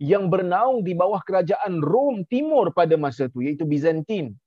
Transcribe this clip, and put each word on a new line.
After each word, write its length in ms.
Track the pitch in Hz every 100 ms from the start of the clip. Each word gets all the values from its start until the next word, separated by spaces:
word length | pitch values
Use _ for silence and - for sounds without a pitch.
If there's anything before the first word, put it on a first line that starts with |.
yang 320 | 143 202 185
bernaung 480 | 185 180 185 254 247
di 160 | 185 175
bawah 240 | 185 196 -
kerajaan 560 | 190 170 202 202 170
Rom 400 | 143 226 285 214 175
Timur 400 | 247 311 285 220
pada 240 | - 170 160
masa 320 | 143 120 127
tu, 160 | 123
iaitu 240 | 135 147 156
Byzantine. 640 | 147 165 160 156 208 127 98